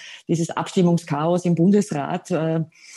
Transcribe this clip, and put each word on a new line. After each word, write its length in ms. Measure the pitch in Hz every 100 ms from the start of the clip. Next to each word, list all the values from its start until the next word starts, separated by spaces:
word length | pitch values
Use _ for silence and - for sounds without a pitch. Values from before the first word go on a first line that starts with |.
| - - -
dieses 220 | 165 170
Abstimmungschaos 960 | - 165 196 175 170 - 143 160 175 175
im 100 | 165
Bundesrat, 760 | 175 208 196 160 165 180 -
äh, 300 | 160 160 165 160 _ -